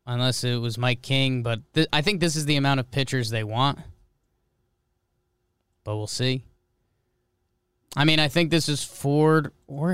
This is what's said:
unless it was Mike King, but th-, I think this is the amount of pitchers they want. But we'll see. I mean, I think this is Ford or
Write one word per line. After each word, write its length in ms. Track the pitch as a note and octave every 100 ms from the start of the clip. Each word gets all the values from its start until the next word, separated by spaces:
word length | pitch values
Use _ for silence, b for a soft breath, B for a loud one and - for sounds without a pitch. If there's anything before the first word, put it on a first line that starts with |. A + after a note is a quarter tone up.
| B2
unless 380 | A#2+ B2+ B2
it 120 | B2+ A#2+
was 200 | A#2+ A2+
Mike 240 | B2 B2
King, 420 | - C3+ C3+ B2+
but 180 | A#2 A2+ -
th-, 140 | D#3 E3
I 80 | D3+
think 180 | D3 G3
this 160 | E3+ D#3
is 100 | D3
the 120 | D3
amount 240 | C#3 C3+
of 100 | B2
pitchers 380 | C#3 C3 C3 A2+
they 140 | A2+ G#2+
want. 340 | A2 C#3 - - - _ _ _ _ _ _ _ _ _ _ _ _ _ _ _ _ _ _
But 120 | - G#2+
we'll 100 | G#2+
see. 360 | - B2+ B2+ - _ _ _ _ _ _ _ _ _ _ _ _ _ _ C#3+
I 100 | D3+
mean, 140 | D#3
I 80 | D3+
think 240 | E3+ E3
this 160 | E3 D3+
is 140 | C#3+
Ford 680 | - - C#3 D3 D#3 D#3 C#3+ - _
or 220 | C#3+ E3+